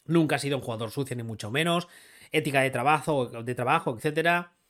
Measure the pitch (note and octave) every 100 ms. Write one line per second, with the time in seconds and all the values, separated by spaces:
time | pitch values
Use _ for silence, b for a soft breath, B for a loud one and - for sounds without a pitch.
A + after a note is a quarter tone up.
0 | - E3 D3 C#3+ C#3 C3+ B2 A2 A2 C#3+
1 | C3 A#2+ A2+ G#2+ G#2 C#3 E3+ E3+ - B
2 | B B B D#3 D3+ C3+ C3 B2+ C#3 D#3
3 | - C#3+ A#2 A#2+ A#2 B2 B2 D#3+ D3+ A2+
4 | D3+ D#3 E3 F3 F3 _ _